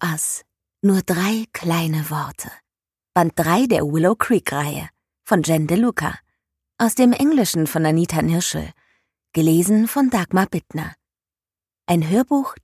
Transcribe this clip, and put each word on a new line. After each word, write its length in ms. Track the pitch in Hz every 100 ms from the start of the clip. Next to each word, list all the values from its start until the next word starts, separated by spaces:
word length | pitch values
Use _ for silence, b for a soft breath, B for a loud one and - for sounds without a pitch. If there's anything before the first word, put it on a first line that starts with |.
Us. 400 | 170 156 - - - _ _ _
Nur 200 | 202 190
drei 440 | - 160 196 220 226
kleine 580 | - 170 165 160 156 151
Worte. 400 | 151 143 - - - _ _ _ _ _
Band 180 | 180 165 -
drei 300 | 160 185 254
der 160 | 170
Willow 320 | 147 156 175
Creek-Reihe 760 | 220 - 214 - 143 147 147 156 _ _ _
von 180 | - 196
Jen 240 | 156 160 156
DeLuca. 520 | 180 240 - 156 - _ _ _ _ _ -
Aus 160 | 226
dem 180 | - 247
Englischen 540 | 240 277 302 196 165 156
von 200 | 160 156
Anita 340 | 160 170 160
Nirschel. 480 | 156 170 - 156 156 - _ _ _ _ _
Gelesen 560 | 165 160 165 180 214 226
von 220 | 285 262
Dagmar 360 | 214 175 190 196
Bittner. 480 | 170 - 160 165 - _ _ _ _ _ _ _ _ -
Ein 220 | 170 156
Hörbuch 460 | 208 262 285 269 -